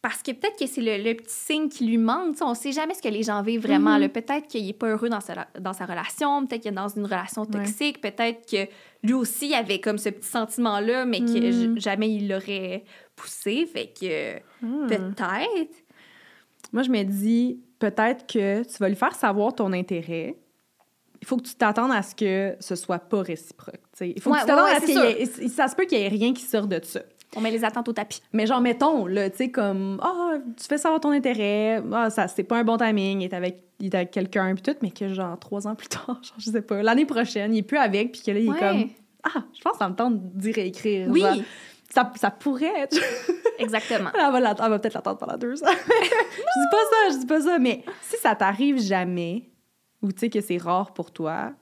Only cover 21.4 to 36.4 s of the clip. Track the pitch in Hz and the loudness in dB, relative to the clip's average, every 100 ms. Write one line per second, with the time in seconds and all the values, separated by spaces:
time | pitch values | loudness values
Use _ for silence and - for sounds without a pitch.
21.4 | - - 220 208 247 233 190 - 208 190 | -4 0 2 2 2 0 -2 -2 0 0
22.4 | 196 - - 180 - 175 175 208 185 160 | -2 -6 -8 -8 -4 -6 -2 -2 -2 -8
23.4 | - - - - _ - 180 196 247 294 | -12 -20 -20 -20 _ -10 -8 -4 2 4
24.4 | 233 285 392 302 320 285 240 220 247 - | 6 6 8 6 6 6 6 4 -2 -4
25.4 | 247 - 269 - 370 247 196 202 233 262 | -6 2 0 2 2 2 2 2 2 0
26.4 | - 226 202 175 - - - _ - 220 | -2 -2 0 -2 -4 -10 -10 _ -14 -4
27.4 | 220 226 226 240 240 226 214 - _ 220 | -2 0 0 -2 -4 -4 -6 -10 _ 0
28.4 | 220 254 240 233 285 302 180 196 196 190 | 2 4 2 4 4 2 0 0 0 -2
29.4 | 262 254 202 190 196 196 - 359 349 302 | -2 0 0 0 -2 -2 -2 0 -2 -2
30.4 | 247 233 - 285 330 311 302 285 254 226 | -6 -12 -4 0 2 2 2 2 2 0
31.4 | 208 208 214 220 220 220 226 220 185 - | 0 2 2 0 0 0 0 2 0 -2
32.4 | 190 233 226 226 226 208 196 196 180 180 | 0 2 2 2 2 2 0 -2 -4 -2
33.4 | 180 180 _ _ 196 185 180 - 190 202 | -4 -6 _ _ -2 0 0 -2 0 0
34.4 | 190 185 - 294 208 - 196 190 180 170 | 2 0 -2 -2 -4 -4 -6 -4 -6 -8
35.4 | - 202 208 220 - - - 247 - - | -8 -8 -6 -8 -8 -10 -8 -10 -10 -12